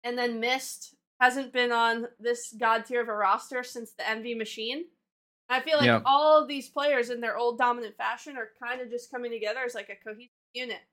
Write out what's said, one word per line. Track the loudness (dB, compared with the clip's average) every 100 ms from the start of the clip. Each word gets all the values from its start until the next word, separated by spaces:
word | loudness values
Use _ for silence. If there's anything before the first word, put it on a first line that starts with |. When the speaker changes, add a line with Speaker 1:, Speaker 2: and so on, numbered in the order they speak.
Speaker 1:
And | -4 -2
then | -2 0
Mist | 0 -2 -4 -14 -16 _ _ _
hasn't | 4 4 -2
been | 0 2
on | 4 2 2 -4 _
this | -4 -2 -6 -2
god | 2 2 0
tier | -2
of | -2
a |
roster | 0 2 2 0 -8
since | -8 -12 -14
the | -8 -4
Envy | -4 -4
Machine. | -6 -6 -6 -6 -6 -10 _ _ _ _ _ _
I | -2
feel | 2 4
like | 6
Speaker 2:
Yep. | 6 6
Speaker 1:
all | 4 8 6
of | 4
these | -6 -6
players | -2 0 0 0
in | -4
their | -4 0
old | -2 2
dominant | 0 0 -6 -6
fashion | -6 -6 -10 -12
are | -12 _
kinda | -8 -8 -8
just | -10 -8
coming | -8 -8
together | -6 -4 -4
as, | -6
like, | -8 -12
a | -16
cohesive | -14 -16 -18 _ _
unit. | -10 -8 -10 _